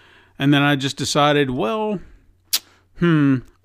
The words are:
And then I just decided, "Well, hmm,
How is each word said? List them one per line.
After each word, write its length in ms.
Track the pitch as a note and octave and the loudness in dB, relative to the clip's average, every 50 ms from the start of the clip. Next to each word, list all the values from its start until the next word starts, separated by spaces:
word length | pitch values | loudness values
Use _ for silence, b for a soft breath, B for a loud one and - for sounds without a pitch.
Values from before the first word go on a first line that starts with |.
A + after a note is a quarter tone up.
| b b b b b b b b | b b b b b b b b
And 140 | C#3 C#3 D3 | 2 2 4
then 80 | C#3 | 4
I 140 | C#3+ C#3+ C#3+ | 4 2 0
just 180 | C3+ C3 C3+ - | 0 -2 -6 -6
decided, 520 | - - - - D3+ C#3+ D3 D3 D3 C#3+ B2+ | -6 -6 -2 0 2 2 2 2 2 0 0
"Well, 500 | B2+ C3+ F#3 A3 A3 A3 G#3+ G#3+ G#3 E3+ - - - - _ _ _ _ _ - - - b b b b b b - - | -2 -4 -4 -4 -4 -4 -4 -4 -6 -6 -8 -14 -20 -20 _ _ _ _ _ -8 -8 -8 b b b b b b -6 -2
hmm, 380 | E3+ F3 D#3+ D3+ C#3+ C#3 C3+ B2 - - _ _ | 0 2 2 2 2 2 0 -2 -4 -10 _ _